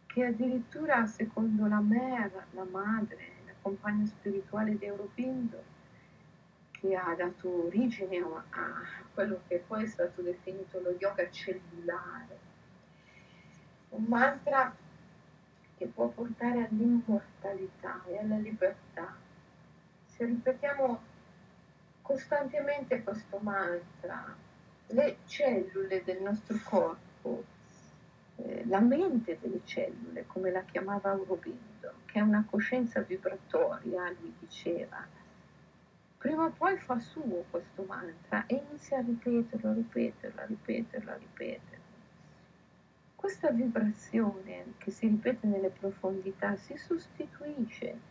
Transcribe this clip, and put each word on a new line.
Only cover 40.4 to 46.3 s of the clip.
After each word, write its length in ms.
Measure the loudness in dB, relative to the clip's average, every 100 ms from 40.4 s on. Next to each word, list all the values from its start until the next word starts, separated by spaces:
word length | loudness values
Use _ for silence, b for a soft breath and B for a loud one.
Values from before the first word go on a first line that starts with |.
a 40 | -8
ripeterlo, 680 | -6 -4 -4 -4 -6 -8
a 40 | -12
ripeterlo. 640 | -12 -10 -8 -8 -14 -20 -20 -20 -20 -20 -20 -20 -20 -20 -20 -20 -20 _ -20 -4
Questa 320 | -4 2 4
vibrazione 1200 | 4 4 4 2 0 0 4 4 0 -8 -12 -12 -10
che 140 | -8
si 140 | 2 4
ripete 400 | 4 4 2 2
nelle 260 | 2 2
profondità 840 | 0 -6 -2 -2 -2 -4